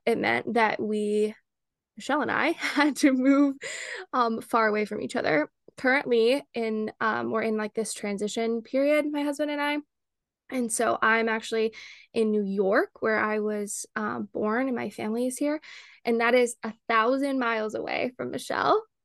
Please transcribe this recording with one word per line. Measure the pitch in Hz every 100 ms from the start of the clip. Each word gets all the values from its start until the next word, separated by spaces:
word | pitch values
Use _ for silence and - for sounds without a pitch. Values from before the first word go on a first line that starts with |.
| -
it | 226
meant | 208 240 - 226
that | 220 -
we, | 214 214 208 208 214 214 _ _ _ _ _ -
Michelle | - 294
and | 240
I, | 214 262
<laughs> | 330
had | 294 285 294 262
to | 294
move, | 262 254 277 285 269 - - - - 370
um, | 262 233 226
far | - 233 214
away | 208 214
from | 214
each | 233 -
other. | - 294 302 _ _ -
Currently | 262 269 - 233 226 277 -
in, | 233 226 220 214 -
um, | 226 226 233
we're | 220
in, | 220 214
like, | 214
this | - 214
transition | - 208 202 208 233 226 233
period, | 220 262 285 302 294
my | 294
husband | 294 285 302
and | 294
I. | 294 294 294 _ _ _ _ _ -
And | 262 233
so | - 226 233
I'm | 220 226 226
actually | 220 - 226 220 - - - -
in | - 220
New | 214 196
York, | 196 190 233 403 -
where | 220 214
I | 214 214
was, | 214 208 208 - - 220
um, | 214 240 208
born, | - 214 226 269
and | 240
my | 240
family | 214 214 226 254
is | 254
here. | 294 302 - - - - -
And | 226
that | 233
is | 247 240 -
a | 226 - -
thousand | 226 226 269 277 269
miles | 233 226 214 -
away | - 67 247 254
from | 247
Michelle. | 262 - - - 427 453 _